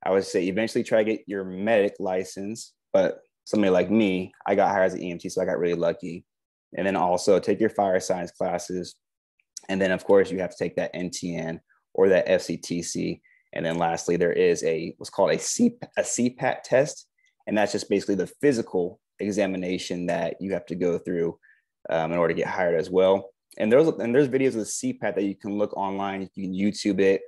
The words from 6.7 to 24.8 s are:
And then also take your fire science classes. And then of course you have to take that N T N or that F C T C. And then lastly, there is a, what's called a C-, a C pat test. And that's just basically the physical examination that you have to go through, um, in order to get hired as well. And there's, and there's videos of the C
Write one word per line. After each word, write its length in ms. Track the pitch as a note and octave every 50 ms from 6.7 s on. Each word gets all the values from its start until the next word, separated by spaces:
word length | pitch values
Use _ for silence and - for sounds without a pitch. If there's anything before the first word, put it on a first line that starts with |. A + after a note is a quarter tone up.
| -
And 100 | - F2+
then 100 | G2 F#2+
also 440 | F#2 E2 F2+ F2 F2+ - - G2 F2+
take 200 | - - G2+ F2+
your 100 | A2 A2
fire 300 | - - G2+ G2 F#2 F#2+
science 320 | F#2 - F#2 F2+ F2 F2
classes. 640 | - _ - F2+ F2 F2 - - F#2 F2+ F2 - - _ _ _ _ _ _ _ _ _ _ _ _ - _ -
And 120 | F#2+ F#2+
then 100 | G2 F#2+
of 120 | F#2 F2+ -
course 280 | - G2+ G2 F#2+ -
you 80 | F2 F#2+
have 120 | F2+ E2+
to 60 | - -
take 180 | F2+ F2 - -
that 140 | F2+ E2+ -
N 180 | E2 F2+ F2
T 240 | E2 - - F2+ E2+
N 260 | E2+ E2 D#2+ D#2+ E2+ _ _ _ _ _ _ _
or 160 | - F#2+ G2
that 180 | F#2+ F2 E2 -
F 140 | F#2 F2+
C 160 | - - F2 D#2+
T 240 | - - E2+ F2
C. 400 | E2+ - - F#2 F2 F2 F2 E2 _ _ _ _ _ _ -
And 120 | - E2
then 120 | E2 E2 E2+
lastly, 400 | E2+ E2 E2 E2+ - - F2 E2+
there 160 | F2 F2 -
is 300 | - F#2 F2+ E2+ E2 -
a, 300 | - E2 D#2+ E2 F2 - _
what's 120 | - -
called 220 | - - G2 E2
a 80 | D#2 D#2+
C-, 380 | - - - - A#3+ A#3 A#3 - - - _ -
a 60 | C3
C 260 | - - - A#2+ B2
pat 340 | B2 - C#3+ B2+ - - -
test. 440 | - - B2+ C#3 C#3+ - - - _ _ _ _ _ _ _ _ -
And 100 | G2+ G#2+
that's 140 | G#2 G2+
just 180 | - G#2 - -
basically 260 | G#2 G2 F#2+ - G2+
the 120 | F#2+ F2 D#2+
physical 720 | - _ - D3 C#3 A2+ A2+ - - F#2 F2 F2+ F2+ _ _ _ _ _
examination 880 | G2 G#2 G2+ G2 G2+ F#2+ F#2+ F2+ F2+ F2+ F#2 F2+ - - F#2+ F2 F2 F2
that 280 | F2 E2+ E2 E2 - -
you 120 | - G2 F#2+
have 120 | - - -
to 80 | E2
go 220 | F2+ F2+ F2 E2+ F2
through, 420 | - - F2+ E2+ E2+ E2 - _ _ _ _ _ _ _ _ _ _ -
um, 220 | - E2 D#2+ D#2+
in 60 | E2 F2
order 160 | F2 E2 E2
to 40 | E2
get 100 | - -
hired 260 | - - F#2 F2 E2+
as 140 | E2 D#2 E2
well. 400 | F#2 F#2 F#2 F#2+ G2 G2 - - _ _ _ _ - -
And 140 | G2+ A2
there's, 160 | A2+ C3+ D#3+ E3
and 260 | - - A2+ A#2 A#2+
there's 140 | C3+ D3+ C3
videos 220 | A#2 C3 C3+ C3
of 60 | A2+
the 100 | A2 G#2
C 280 | G2+ - -